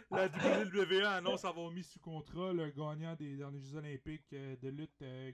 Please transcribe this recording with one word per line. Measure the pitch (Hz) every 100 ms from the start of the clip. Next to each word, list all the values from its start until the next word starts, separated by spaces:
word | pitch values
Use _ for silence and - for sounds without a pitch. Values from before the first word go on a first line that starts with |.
| -
<laughs> |
la | 190 190
W | 160 - 202 202
W | 196 170 190
E | 208
annonce | 185 175 175 190
avoir | 165 170
mis | 175
sous | 170 -
contrat | 165 156 147 156 185
le | 175 151
gagnant | 139 151 151 165 160
des | 147 139
derniers | 143 143
Jeux | 135 151
olympiques, | 151 135 160 156 -
euh, | 139 135 123
de | 131
lutte, | 143 156 -
euh, | 135 127 131